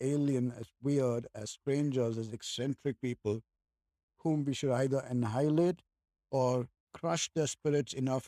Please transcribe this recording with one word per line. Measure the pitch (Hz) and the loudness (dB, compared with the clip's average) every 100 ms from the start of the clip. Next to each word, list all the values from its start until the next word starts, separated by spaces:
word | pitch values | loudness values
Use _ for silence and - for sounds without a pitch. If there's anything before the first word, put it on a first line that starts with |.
alien, | 135 147 143 131 123 117 | -2 2 2 2 0 -4
as | 110 _ | -12 _
weird, | 139 143 127 120 117 110 | 0 2 2 0 -4 -10
as | 107 | -12
strangers, | - 143 143 147 131 117 113 | -8 -2 0 2 2 0 0
as | 113 | -6
eccentric | 113 - - 131 131 143 120 | -8 -10 -4 -4 -2 -4 -2
people | 123 120 104 110 - _ _ _ _ _ _ _ | -4 -2 -2 -2 -6 _ _ _ _ _ _ _
whom | 165 151 143 | 0 0 0
we | |
should | 127 139 | 0 0
either | 123 135 135 | 2 2 0
annihilate | 127 123 113 120 151 156 175 175 _ _ _ _ _ | 0 0 0 2 2 4 2 0 _ _ _ _ _
or | 135 127 127 123 _ _ | 0 2 2 -2 _ _
crush | - 165 165 - 160 | -6 -2 -2 -2 -2
their | 147 | -2
spirits | - 151 143 123 | -2 0 0 0
enough | 139 131 131 | -2 0 -2